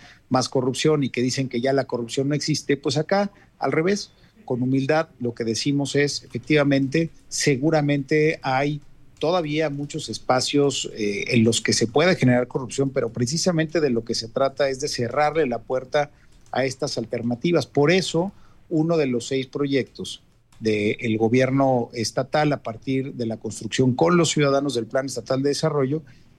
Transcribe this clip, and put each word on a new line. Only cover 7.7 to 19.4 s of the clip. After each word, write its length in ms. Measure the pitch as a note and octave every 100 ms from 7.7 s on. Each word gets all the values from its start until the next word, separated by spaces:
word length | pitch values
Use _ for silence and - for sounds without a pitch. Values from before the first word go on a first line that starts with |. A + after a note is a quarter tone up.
| D#3 D3 C#3+ C3+ D#3 D3+ -
hay 400 | C#3 C3 D3 D3 - - - -
todavía 500 | D3+ F3+ D3+ D3+ D#3
muchos 400 | C#3+ C#3+ D#3 A#2+
espacios, 800 | A2 - B2+ B2 C#3+ C#3+ C3 - -
eh, 300 | G#2 G2+ -
en 160 | B2
los 180 | A2+ A2+
que 120 | -
se 140 | - A2+
puede 280 | C#3+ F3 F3
generar 320 | B2+ B2 B2
corrupción, 420 | - A#2+ - C#3
pero 200 | C3+ A#2
precisamente 680 | A#2 B2 E3 F#3 E3 D#3+ E3+
de 120 | D3
lo 120 | A2+
que 120 | - A2
se 120 | A2+
trata 420 | - C3+ C3+ C#3
es 100 | C3
de 80 | D3
cerrarle 580 | - A#2 C#3+ D3+ D#3 C#3
la 140 | A#2
puerta 500 | - C3 B2+ D3+ C#3+ - - - -
a 140 | B2 C3
estas 320 | - D3 -
alternativas. 720 | A2+ A#2 A2+ A#2+ E3+ E3 A#2+
Por 240 | - D3
eso, 400 | F#3 - D#3+ G3 - - - -
uno 280 | D#3+ E3 E3
de 100 | C3+
los 200 | A#2+ -
seis 180 | C3+